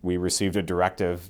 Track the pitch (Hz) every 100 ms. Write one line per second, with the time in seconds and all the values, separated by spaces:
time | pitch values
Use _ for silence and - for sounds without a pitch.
0 | 90 90 90 - 98 98 87 87 90 -
1 | 90 87 92